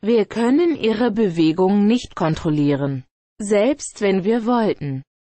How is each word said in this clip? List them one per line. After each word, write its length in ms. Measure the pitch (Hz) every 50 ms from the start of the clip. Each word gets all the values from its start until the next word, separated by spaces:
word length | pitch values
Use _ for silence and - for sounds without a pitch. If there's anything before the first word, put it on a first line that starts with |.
| -
Wir 240 | 202 240 226 208
können 500 | - - 220 233 233 254 294 349 349 311
ihre 340 | - - 220 220 208 247 240
Bewegung 760 | 214 208 226 196 170 165 160 156 156 175 185 185 202 208 202
nicht 280 | 208 233 247 - - -
kontrollieren, 880 | - 185 160 156 - - 170 151 147 147 143 143 135 143 139 139 131 131 _ _ _ _ _ _ _
selbst 640 | 214 202 214 202 202 247 302 294 - - - - 208
wenn 200 | 202 190 190 175
wir 220 | 196 226 240 220
wollten. 580 | 226 247 240 226 202 - - 151 143 135 131 139 _ _ _